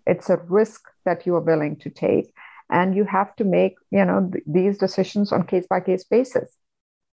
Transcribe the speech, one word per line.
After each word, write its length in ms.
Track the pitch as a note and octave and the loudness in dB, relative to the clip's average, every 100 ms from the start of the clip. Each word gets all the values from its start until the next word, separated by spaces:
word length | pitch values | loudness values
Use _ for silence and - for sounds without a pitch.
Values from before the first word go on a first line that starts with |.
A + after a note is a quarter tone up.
| - | -2
It's 240 | F3+ - | -2 0
a 80 | F3 | -2
risk 440 | E3+ F#3+ A3 - - _ - | 0 0 0 -4 -20 _ -4
that 200 | E3+ - | -4 -2
you 100 | F3 | 0
are 60 | |
willing 360 | D#3 D#3+ D3+ D3+ | 2 0 -2 -6
to 120 | D3 | -12
take. 440 | - - - - - - - - | -4 0 0 -2 -12 -20 -20 -2
And 260 | E3 F#3+ F#3+ | 0 2 0
you 100 | G3+ | 0
have 300 | F#3+ G3+ - | -2 -4 -2
to 60 | |
make, 320 | G3+ F3 F#3 F#3+ _ | 0 2 0 -2 _
you 140 | G3 F#3 | 0 2
know, 240 | F#3+ F#3 | 0 -2
th-, 120 | F#3 - | -4 -2
these 320 | D#3+ F#3+ G3+ | 0 0 0
decisions 540 | F#3+ G3 F#3+ G3+ G3+ | -2 -2 -2 -2 0
on 160 | - F3 | 0 0
case-by-case 560 | F#3 F3+ F#3 F3+ F#3 - | -2 -2 -2 -2 -4 0
basis. 500 | A3+ C4 - - _ _ _ _ _ _ _ | 0 0 -4 -6 _ _ _ _ _ _ _